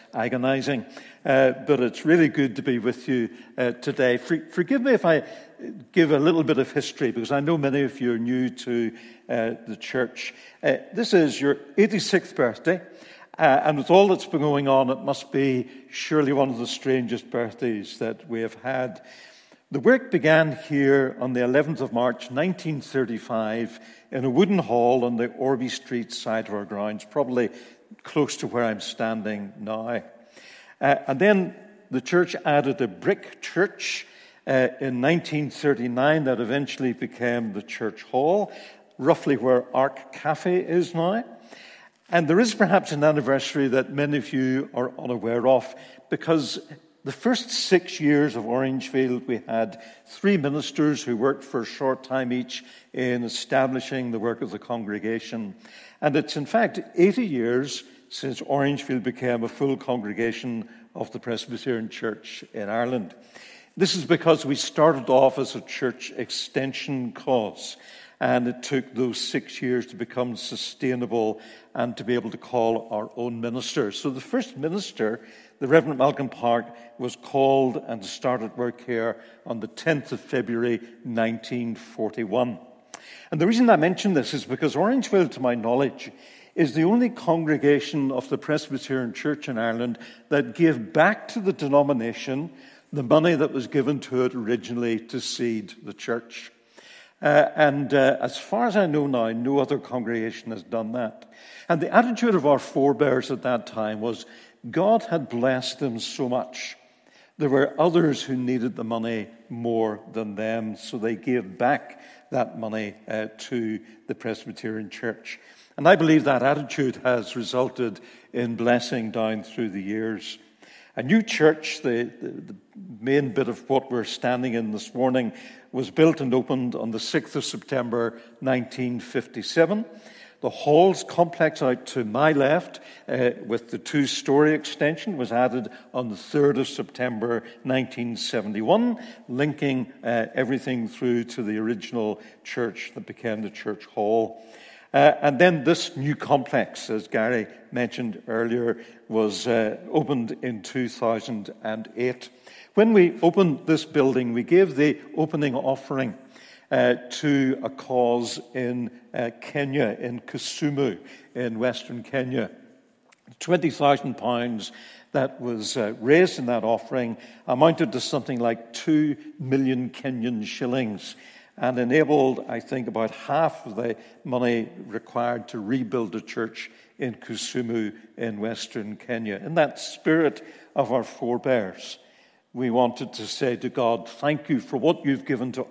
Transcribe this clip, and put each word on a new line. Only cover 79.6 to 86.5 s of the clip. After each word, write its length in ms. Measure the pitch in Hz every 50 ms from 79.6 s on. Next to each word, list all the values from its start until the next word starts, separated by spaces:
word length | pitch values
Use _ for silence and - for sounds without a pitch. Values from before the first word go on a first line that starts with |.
the 60 | 101 110
tenth 440 | - - - 165 160 143 127 -
of 80 | 127 110
February 640 | - - - 131 113 101 117 117 117 120 117 110 - - - - -
nineteen 680 | 131 117 113 113 113 113 117 - - 131 123 117 117 110
forty-one. 840 | - - - - - 110 107 - - 113 98 98 123 123 123 107 87 - - - _ _ _ - - - - - - - -
And 80 | - 156
the 80 | 160 196
reason 220 | 226 226 254 233
I 80 | 208 156
mention 360 | 151 175 185 - - 208 180
this 200 | 147 117 - -
is 100 | 135 -
because 320 | - 131 127 160 147 120
Orangefield, 560 | 143 175 214 262 269 214 - 202 196 175 135 -
to 60 | 131
my 160 | 131 123 120
knowledge, 560 | 120 107 117 120 131 143 120 - - - - - - - - - - - _